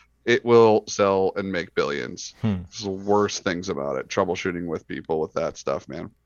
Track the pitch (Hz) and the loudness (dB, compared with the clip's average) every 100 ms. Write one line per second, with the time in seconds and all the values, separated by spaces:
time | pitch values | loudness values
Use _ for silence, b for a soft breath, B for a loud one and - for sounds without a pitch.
0 | b _ 113 117 117 117 113 107 - - | b _ 0 2 6 8 8 6 2 0
1 | 98 98 95 - 98 90 - - 71 71 | 2 4 0 -2 -4 -4 -4 -2 -2 -2
2 | 60 - - - 113 95 87 - 101 95 | -6 -10 -16 -4 -2 -2 -6 -10 -8 -4
3 | 101 101 101 - 98 87 90 73 69 65 | 2 2 2 -2 -4 -4 -4 -6 -4 -6
4 | - - 87 90 95 87 85 80 - 73 | -4 -2 -2 -2 -4 -6 -6 -8 -8 -12
5 | - 80 80 - 78 - 67 69 - 71 | -4 -4 -2 -4 -6 -6 -6 -6 -8 -14
6 | 104 - | -14 -18